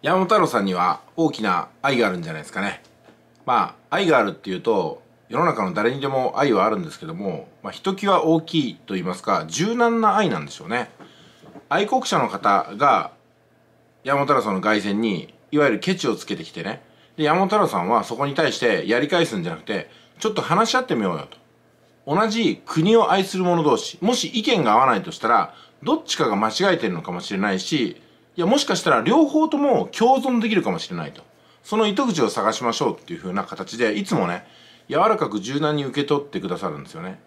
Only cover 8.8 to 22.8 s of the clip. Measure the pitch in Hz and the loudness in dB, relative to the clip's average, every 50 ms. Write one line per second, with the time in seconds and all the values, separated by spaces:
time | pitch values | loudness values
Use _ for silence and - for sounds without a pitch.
8.8 | - - 98 92 85 92 90 - - - 101 - 156 - 80 127 175 214 233 240 | -10 -6 -6 -4 -4 -6 -8 -6 -2 -2 -2 -2 -2 -4 -4 -2 -2 -2 0 2
9.8 | 240 233 233 226 220 208 185 208 208 160 110 80 73 71 - - - 82 113 123 | 2 2 2 2 2 2 2 2 2 0 -2 -4 -6 -10 -14 -16 -10 -6 -6 -6
10.8 | 113 - - _ - - - - - - _ _ - - - - _ _ 143 175 | -6 -8 -12 _ -20 -20 -20 -20 -20 -20 _ _ -20 -20 -20 -20 _ _ -2 -2
11.8 | 202 208 254 262 254 - 202 160 127 107 101 98 - 104 101 95 - - 98 104 | 0 0 0 -2 0 0 0 0 0 -2 -4 -2 2 2 2 2 2 -2 -4 0
12.8 | 143 143 120 98 78 76 - _ _ _ _ _ _ _ _ _ _ _ _ _ | 2 4 4 4 0 -4 -10 _ _ _ _ _ _ _ _ _ _ _ _ _
13.8 | _ _ _ _ _ 131 139 143 139 135 147 127 104 107 98 95 92 107 107 104 | _ _ _ _ _ -2 0 0 2 4 2 2 2 0 -2 0 0 2 0 0
14.8 | 95 104 98 104 113 110 98 82 - - - _ _ _ - 147 147 135 110 104 | 0 -2 -2 0 0 0 -2 -4 -6 -12 -20 _ _ _ 0 2 2 2 2 0
15.8 | - 180 190 185 - 123 107 - - - 101 - - - - - - 98 110 - | 0 -2 -2 -2 0 -2 -2 -2 -4 -10 -8 -8 -8 -14 -12 -10 -10 -10 -10 -10
16.8 | - _ _ _ _ _ _ - 156 147 160 180 196 190 214 214 190 147 - 95 | -14 _ _ _ _ _ _ -2 2 2 4 2 2 2 2 2 2 2 0 -2
17.8 | 87 92 117 113 98 - 120 117 139 143 139 156 160 135 - - 131 120 101 85 | 0 2 2 0 0 -2 -6 -4 -4 -4 0 0 0 0 0 0 0 2 2 0
18.8 | - 87 113 123 143 147 185 175 165 - 113 95 82 82 82 82 - - 104 92 | 0 0 0 0 0 0 2 0 0 0 -2 -6 -6 -6 -8 -10 -8 -8 -8 -8
19.8 | - - - - - _ _ - - 220 190 180 135 - 160 190 226 220 - 254 | -8 -10 -18 -20 -20 _ _ -6 -4 -4 -2 -2 -2 0 2 2 2 2 0 -2
20.8 | 254 - 165 123 104 95 85 76 71 - - - _ _ _ _ _ _ _ _ | 0 0 -2 0 0 -2 -2 -4 -8 -12 -18 -20 _ _ _ _ _ _ _ _
21.8 | _ _ _ _ _ - 147 190 220 220 208 233 226 156 101 - - - - 156 | _ _ _ _ _ -2 0 0 0 0 0 0 0 0 0 -2 -8 -4 -2 0